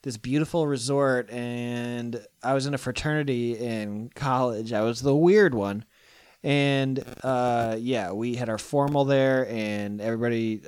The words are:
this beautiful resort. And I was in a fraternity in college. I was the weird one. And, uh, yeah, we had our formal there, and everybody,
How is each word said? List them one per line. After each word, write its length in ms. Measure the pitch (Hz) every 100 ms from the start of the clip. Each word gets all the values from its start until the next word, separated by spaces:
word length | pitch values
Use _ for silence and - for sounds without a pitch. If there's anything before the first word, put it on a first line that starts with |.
this 120 | 139 110
beautiful 480 | 123 143 156 175 151
resort. 640 | 139 120 139 139 127 107
And 960 | 120 120 120 120 120 120 120 117 117 - _
I 120 | 123
was 120 | 135 139
in 60 |
a 40 | 143
fraternity 800 | 131 - 151 151 143 120 120 113
in 540 | 120 113 104 104 117 -
college. 560 | 143 127 127 110 113
I 100 | 110
was 200 | 113 117
the 120 | 139 143
weird 380 | 170 214 190
one. 300 | 120 101 101 - _ _ - - _
And, 600 | 143 143 139 139 135 135 120 -
uh, 520 | 131 127 123 117 117 110
yeah, 320 | 120 123 92
we 220 | 101 117 120
had 120 | 117
our 80 | 110
formal 460 | - 143 143 143
there, 420 | 139 135 135 131 120
and 500 | 113 107 104 104 104
everybody, 640 | 110 113 120 117 113 107